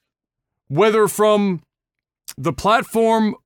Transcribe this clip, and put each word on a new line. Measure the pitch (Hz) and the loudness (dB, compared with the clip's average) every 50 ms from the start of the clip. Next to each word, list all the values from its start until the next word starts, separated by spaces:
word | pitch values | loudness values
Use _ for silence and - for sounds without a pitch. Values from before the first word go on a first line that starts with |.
| _ _ _ _ _ _ _ _ _ _ _ _ _ - | _ _ _ _ _ _ _ _ _ _ _ _ _ -6
whether | 135 147 202 220 214 220 214 190 | 0 0 2 2 2 2 0 0
from | - - 208 214 208 208 202 202 185 160 - _ _ _ _ _ _ _ _ _ _ _ _ - - - | 0 0 2 2 2 2 0 0 -2 -4 -8 _ _ _ _ _ _ _ _ _ _ _ _ -18 -12 -8
the | 131 165 | -6 -6
platform, | 165 - - 196 220 254 254 - - 226 226 226 226 226 220 214 - - - | -6 -2 0 0 0 0 0 -2 -2 0 0 2 2 0 0 -2 -4 -6 -4